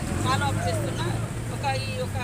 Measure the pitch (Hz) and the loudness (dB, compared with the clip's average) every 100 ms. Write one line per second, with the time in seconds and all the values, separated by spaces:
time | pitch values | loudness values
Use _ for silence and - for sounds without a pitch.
0 | - - - 277 277 - - 254 262 - | -2 0 2 4 2 2 2 0 0 0
1 | - - - - - - 277 262 - 254 | 0 0 -2 -4 -4 -2 0 0 -2 -2
2 | 254 - | -2 -2